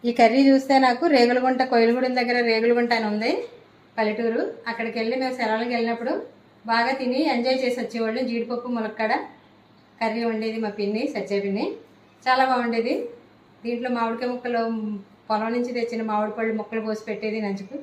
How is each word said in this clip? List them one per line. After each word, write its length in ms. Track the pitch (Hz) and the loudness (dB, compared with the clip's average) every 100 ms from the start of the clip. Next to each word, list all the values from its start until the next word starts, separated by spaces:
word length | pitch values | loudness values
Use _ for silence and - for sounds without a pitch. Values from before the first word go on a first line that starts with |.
ఈ 80 | 240 240 | 0 6
కర్రీ 200 | 226 262 277 | 6 8 6
చూస్తే 240 | 269 269 269 262 | 6 6 4 6
నాకు 180 | 247 339 269 | 4 4 6
రేగులగుంట, 460 | 240 254 254 254 254 | 6 4 2 2 2
కోయిలగూడెం 420 | 240 226 247 254 247 | 4 4 4 2 0
దగ్గర 180 | 240 247 233 | 0 0 2
రేగులగుంట 420 | 220 233 240 240 226 | 2 4 2 2 0
అని 80 | 214 | 0
ఉంది 180 | 214 233 415 480 - _ _ _ - | -2 -2 -2 -6 -16 _ _ _ -2
పల్లెటూరు, 460 | 214 214 226 240 392 - 233 | -2 0 -2 0 -4 -6 -10
అక్కడికి 260 | 226 226 226 | -6 -6 -4
వెళ్ళి 180 | 226 262 | -2 -2
మేము 120 | 262 254 | -4 -2
సెలవులకు 320 | 220 220 240 240 | -2 -2 -2 -2
వెళ్ళినప్పుడు 360 | 226 233 240 403 - - _ _ 226 | -2 -2 -4 -4 -6 -20 _ _ -2
బాగా 220 | 226 240 269 | 0 0 0
తిని 200 | 247 262 311 | -2 0 0
ఎంజాయ్ 240 | 240 247 262 | 0 0 0
చేసి 160 | 247 240 | 0 -2
వచ్చేవాళ్ళం. 440 | 226 226 226 233 240 | -6 -4 -4 -2 -4
జీడిపప్పు 380 | 233 220 247 247 240 | -4 -4 -6 -4 -4
ములక్కాడ 360 | 214 - 220 254 - - _ _ _ _ _ _ | -6 -4 -2 -2 -4 -18 _ _ _ _ _ _
కర్రీ 220 | 226 226 233 | -4 -2 -2
వండేది 300 | 220 220 226 | -2 -4 -4
మా 60 | 214 202 | -6 -2
పిన్ని, 240 | 202 214 - | -2 -2 -2
సత్య 260 | 214 180 202 | -4 -4 -2
పిన్ని, 220 | 196 196 349 - - _ _ _ 254 | -2 -2 -4 -6 -16 _ _ _ 0
చాలా 180 | 254 262 | 2 4
బాగుండేది. 440 | 247 233 226 226 339 - - - _ _ _ | 2 0 0 0 -2 -4 -12 -20 _ _ _
దీంట్లో 260 | 233 233 247 240 | -8 -6 -2 -2
మామిడికాయ 340 | 226 233 247 | -2 -2 -4
ముక్కలు, 300 | 247 240 233 226 226 214 202 - _ - | -4 -4 -2 -2 -4 -6 -8 -12 _ -4
పొలం 240 | 214 226 240 | -2 0 -2
నుంచి 140 | 247 240 | -2 -4
తెచ్చిన 260 | 233 226 220 | -4 -4 -2
మామిడి 220 | 208 214 220 | -2 -2 -2
పళ్ళు 160 | 226 220 | -2 -2
ముక్కలు 200 | 208 226 220 | -4 -6 -4
కోసి 180 | 214 - | -6 -6
పెట్టేది 300 | 208 220 220 | -6 -4 -4
నంచుకు 320 | 202 196 - 285 | -4 -6 -8 -12